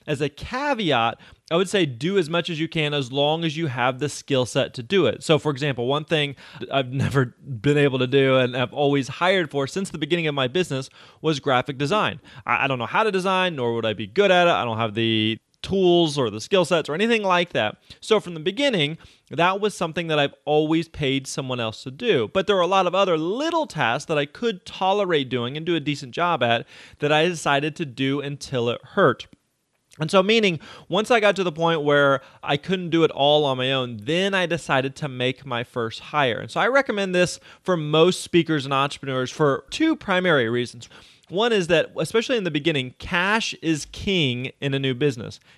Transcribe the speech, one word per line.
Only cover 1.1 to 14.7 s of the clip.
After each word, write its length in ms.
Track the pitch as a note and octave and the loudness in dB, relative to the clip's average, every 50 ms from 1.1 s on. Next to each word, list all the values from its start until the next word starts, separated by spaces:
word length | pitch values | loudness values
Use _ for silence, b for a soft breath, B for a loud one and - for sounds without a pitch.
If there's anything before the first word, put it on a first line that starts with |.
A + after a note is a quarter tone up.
| - B B B B B _ - | -2 B B B B B _ -4
I 40 | D#3+ | -2
would 140 | E3+ G3 F3+ | -2 0 0
say 160 | - G3+ F3 | 0 0 0
do 320 | C#3+ B2 A2+ C#3 F3 G3+ | -2 -2 -4 -4 -2 0
as 120 | G3 E3+ C#3+ | 0 0 0
much 180 | E3 E3+ E3+ F3+ | -2 -4 -4 -4
as 100 | F3 D3 | -4 -6
you 80 | D#3+ | -6
can 280 | D#3+ - E3 D3+ D3 D3 | -4 -2 -2 -2 -2 -2
as 160 | C#3+ C3+ A#2 | -4 -4 -2
long 340 | B2+ C#3+ C#3+ D3 D#3 E3 E3+ | 0 0 2 2 0 0 -2
as 100 | D#3+ C#3 | -4 -4
you 120 | D#3+ E3 | -4 -4
have 320 | D3+ A#2+ C3 A#2+ C3+ B2+ B2+ | -4 -2 0 0 0 0 -2
the 100 | C#3+ D3 | -4 -6
skill 380 | - - - - C#3 C3 B2+ | -6 -10 -4 -2 0 0 0
set 260 | - - C#3+ B2+ - - | 0 0 -2 -2 -2 -4
to 100 | - A#2+ | -10 -6
do 220 | - G3 G3 D#3+ | -2 0 2 2
it. 160 | A2+ F#2+ - | 2 0 -2
So, 160 | - - D#3+ | 0 2 2
for 140 | C#3+ - D3+ | 2 2 -2
example, 340 | C#3+ B2+ D3 D3 C3 B2 A#2+ | -4 -2 -4 -4 -4 -2 -2
one 180 | B2 C#3 D3+ D#3 | -2 -2 -2 -2
thing 320 | - E3+ D3+ D3 C#3+ C3+ B B B B B - - - | -2 -2 -2 -2 -2 -6 B B B B B -10 -4 -2
I've 180 | C#3 C3+ B2 | -2 -2 -2
<laughs> 0 | |
never 440 | B2+ C#3 A2 G#2 G#2+ C#3+ C3 A#2+ - _ - | -2 -2 -2 0 2 0 0 0 -4 _ -14
been 320 | C#3 C3+ A2 G2+ C#3+ D3 | -12 -12 -2 0 2 4
able 220 | D3 C#3+ C#3+ B2 C3 | 4 4 2 2 0
to 80 | B2+ | 0
do 300 | B2+ C3 C#3 C3+ C3+ C3 | 2 4 4 4 4 4
and 200 | C3 B2+ B2 B2 | 4 2 2 0
I've 160 | B2+ B2 - - | -2 -4 -4 -2
always 340 | C3+ D3 C#3+ C#3+ C#3+ C3 | 0 0 2 2 0 0
hired 440 | - C3 - E3+ F3+ G3 F#3+ E3+ C#3 | -4 -4 0 0 2 2 2 0 -2
for 160 | - C#3+ C3+ | -2 -4 -4
since 240 | C3 - F#3 G3 - | -4 -4 -6 -6 -6
the 80 | - D#3+ | -6 -6
beginning 260 | C#3+ C#3+ E3+ F3 E3 | -2 -2 -2 0 0
of 80 | D#3 C#3+ | -2 0
my 140 | C#3 C3 | 0 -2
business 420 | B2 B2 F3+ F3+ - C#3 C3 C3 - B B B B B B | 0 0 -2 -2 -2 -4 -6 -8 -10 B B B B B B
was 180 | - D#3 D#3+ C3+ | -2 -2 -2 0
graphic 380 | - C#3+ C3 B2 - - C#3+ | 0 2 2 2 0 -2 -4
design. 420 | B2 C#3+ C#3+ F#3+ G#3+ F#3+ A#2+ - - B B B B2+ B | -4 -2 0 0 0 0 -2 -4 -6 B B B -10 B
I, 160 | - A#2+ - B2+ | -2 0 0 0
I 40 | |
don't 120 | C#3 C3+ B2 | -2 -2 -4
know 80 | A#2 | -4
how 160 | G#2+ - F#3+ A3+ | -2 0 0 0
to 80 | A3 | 0
design, 440 | F#3+ F#3+ F3 G3 F#3+ F#3 F#3 F#3 E3 | 0 -2 -2 0 0 0 0 -2 -2
nor 200 | C3+ B2 A#2+ A#2 | -2 -2 -2 -2
would 100 | A#2 A2 | -2 -2
I 80 | A2 G#2+ | -2 -4
be 140 | F2+ A2+ | -4 -8
good 240 | G2 A2 F3+ G#3 G3 | -2 0 2 4 6
at 160 | F3+ F3+ F3 | 6 6 6
it. 40 | F3 | 6
I 140 | D3+ F2+ A2 | 4 2 0
don't 120 | A#2+ | -2